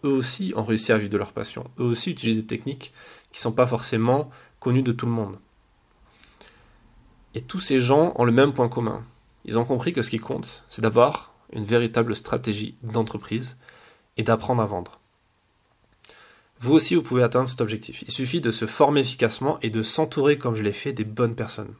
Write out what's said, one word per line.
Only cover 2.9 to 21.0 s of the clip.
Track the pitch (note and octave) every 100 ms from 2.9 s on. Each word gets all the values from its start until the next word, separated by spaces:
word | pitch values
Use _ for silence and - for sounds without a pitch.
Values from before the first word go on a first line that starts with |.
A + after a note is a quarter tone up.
| - - - _
qui | -
sont | A#2+
pas | B2+ B2
forcément | A#2+ - A2+ A#2 C#3 D3 - - _
connues | B2+ B2+
de | B2+
tout | B2 B2
le |
monde. | A2+ G2 G2 _ _ _ _ _ _ _ _ - _ - _ _ _ _ _ _ _ _
Et | B2
tous | - F#3
ces | - C3
gens | B2 C#3+ E3+ -
ont |
le | A#2+
même | A#2+ C#3+
point | C3 A#2+
commun. | B2 A2+ G#2 - _ _ _
Ils | - A2+
ont |
compris | A#2+ B2+ F3
que | D#3
ce | -
qui | A2
compte, | - - - - -
c'est | -
d'avoir | A2+ A#2+ C3 - - _ _
une | A2
véritable | G#2 A#2+ A2+ A#2 A#2 G#2
stratégie | - B2 A2+ G#2 A2 -
d'entreprise | A#2 A#2 A2 G#2+ - A2+ B2+ - - - - _ _ -
et |
d'apprendre | A2 A2 - B2
à | G#2
vendre. | F#2 F2+ - _ _ _ _ _ _ _ _ _ _ - - - _ _ -
Vous | A#2+
aussi, | D#3 -
vous | F3
pouvez | - B2+
atteindre | A#2+ B2 C3
cet | -
objectif. | A2 A2 - -
Il | -
suffit | - B2 E3+
de | B2
se | G#2+ A2
former | - C#3+ D3
efficacement | B2 - A2+ - C3+ D#3+
et | A2+
de | A2
s'entourer, | A2 - D#3 D3+ C#3 C#3+
comme | B2+ A2
je |
l'ai | G#2
fait, | G2+ C#3
des | A#2